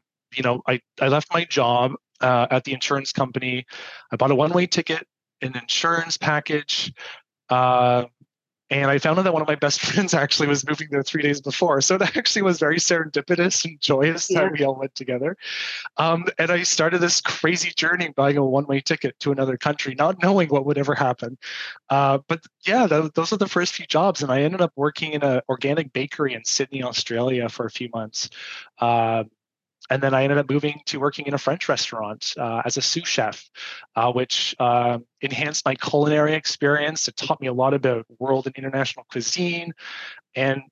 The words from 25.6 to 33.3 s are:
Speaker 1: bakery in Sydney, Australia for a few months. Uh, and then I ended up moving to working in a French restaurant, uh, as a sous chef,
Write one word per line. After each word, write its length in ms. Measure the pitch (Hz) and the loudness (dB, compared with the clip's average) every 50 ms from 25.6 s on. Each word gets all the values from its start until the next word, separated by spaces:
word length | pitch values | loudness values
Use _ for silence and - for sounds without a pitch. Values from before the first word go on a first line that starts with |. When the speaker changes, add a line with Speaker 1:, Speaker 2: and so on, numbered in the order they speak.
| - 139 147 165 156 131 - | 0 0 0 0 -2 -4 -4
Speaker 1:
bakery 400 | 127 139 - - - 147 131 123 | -6 -6 -4 -4 -2 -2 -2 -2
in 100 | 110 110 | -6 -6
Sydney, 380 | - - - 139 - 139 135 | -4 -2 -2 -2 -4 -4 -6
Australia 640 | 127 123 113 - - - 117 117 123 131 127 123 120 110 | -6 -4 -4 -6 -4 -4 -2 0 0 0 0 -2 -2 -4
for 160 | - - 120 | -4 -6 -8
a 60 | 110 | -6
few 180 | - - 123 117 117 | -6 -8 -10 -8 -8
months. 340 | 113 110 110 - - - - - - - - - - - - _ - | -8 -8 -8 -8 -8 -10 -10 -12 -16 -16 -16 -16 -16 -18 -14 _ -2
Uh, 440 | 120 117 117 117 113 113 113 113 107 - _ _ _ _ _ _ _ _ _ _ - - | 0 2 2 2 2 2 0 -2 -2 -6 _ _ _ _ _ _ _ _ _ _ -6 -2
and 120 | 127 135 | -2 0
then 100 | 135 135 | 2 2
I 100 | 135 131 | 2 4
ended 140 | 135 139 143 | 4 4 2
up 140 | 143 139 131 | 2 2 2
moving 320 | 139 147 147 147 147 147 - | 0 0 0 -2 -4 -6 -8
to 160 | - - 139 | -8 -6 -2
working 260 | 139 143 - - 143 | -2 -2 -2 -4 -6
in 60 | 143 | -4
a 60 | 143 135 | -4 -2
French 280 | - 139 160 185 - | -2 -2 -2 -2 0
restaurant, 680 | - 135 - - - 117 113 107 104 107 - - - - | -2 -2 -2 -2 -6 -6 -8 -8 -8 -8 -8 -8 -8 -6
uh, 240 | - 120 113 113 117 - | -4 -4 -4 -2 -2 -2
as 100 | 127 117 | -2 -2
a 60 | 131 | -2
sous 260 | - - - 170 170 - | -2 -2 -2 -2 -4 -4
chef, 400 | - - 113 107 | -2 0 0 -2